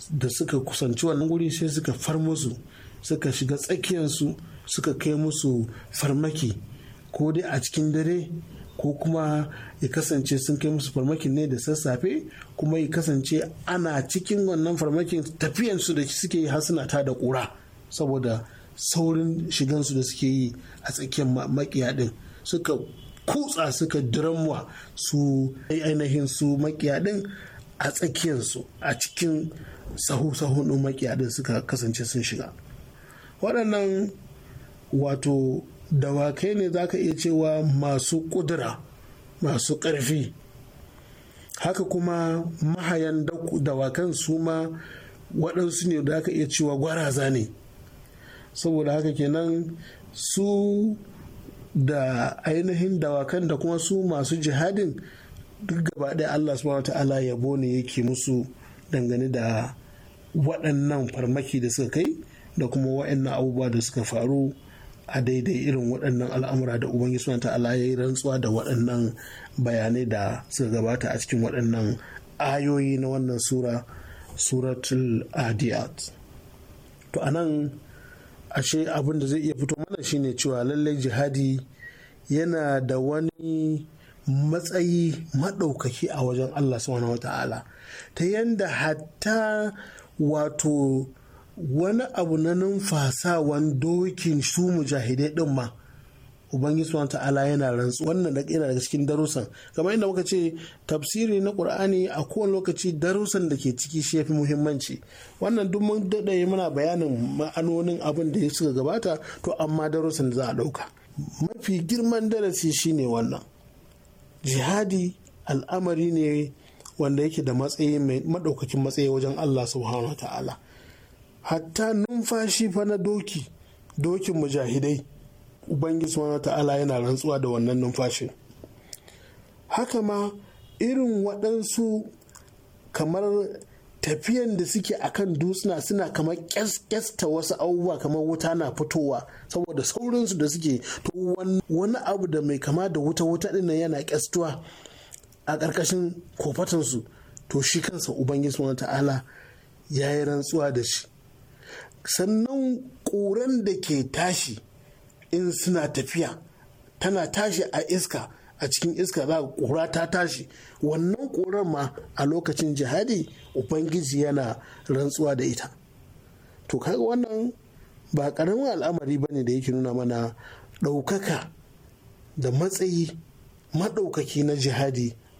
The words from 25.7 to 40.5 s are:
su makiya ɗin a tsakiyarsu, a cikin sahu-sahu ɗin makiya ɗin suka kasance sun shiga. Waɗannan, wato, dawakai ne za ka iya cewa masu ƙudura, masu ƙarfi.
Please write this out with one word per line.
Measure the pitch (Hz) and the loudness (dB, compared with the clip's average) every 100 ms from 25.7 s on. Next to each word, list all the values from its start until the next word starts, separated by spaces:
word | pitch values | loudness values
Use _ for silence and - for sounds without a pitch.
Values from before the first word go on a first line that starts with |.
| 156 156 151 143 143 139 | 0 2 2 2 2 0
su | - 143 143 | 2 2 2
makiya | 151 151 147 156 | 0 0 0 2
ɗin | 190 202 196 - - - - - | 0 -2 -6 -10 -16 -18 -16 -4
a | 143 | -4
tsakiyarsu, | - 165 - 165 131 107 - - - | 0 -2 0 0 0 -2 -6 -10 -6
a | - - | -4 -2
cikin | - - 170 156 160 - - - - - | -4 -2 0 0 -2 -8 -16 -14 -12 -4
sahu-sahu | - 127 151 - 143 139 143 | -2 0 0 0 2 2 2
ɗin | 139 | 2
makiya | 135 131 123 127 | 2 0 -2 0
ɗin | 120 | 0
suka | 139 127 107 | -2 0 -2
kasance | - 123 113 113 117 | 0 -2 -2 -2 -2
sun | 123 | -2
shiga. | 113 101 - - - - - - - - - - | -2 -4 -8 -14 -18 -18 -18 -20 -20 -20 -20 -4
Waɗannan, | 208 240 220 208 196 190 202 - - - - - - - - | 0 2 2 2 2 2 0 -4 -18 -20 -20 -18 -18 -20 -2
wato, | 139 143 139 143 139 131 - - - - | 0 0 0 2 2 2 0 -6 -16 0
dawakai | 143 139 143 147 143 196 208 | 2 4 2 0 0 0 2
ne | 185 | 2
za | 175 175 | 0 0
ka | 185 | 2
iya | 165 156 | 0 0
cewa | 170 160 156 156 | 2 4 4 4
masu | 156 139 143 135 - 160 165 | 4 4 4 2 2 0 0
ƙudura, | 180 156 165 113 - - - - - - - | -2 0 -2 -4 -8 -14 -20 -20 -20 -20 -2
masu | 143 123 - 151 | 0 0 0 0
ƙarfi. | 160 143 131 151 117 - - | 0 0 2 0 -2 -8 -20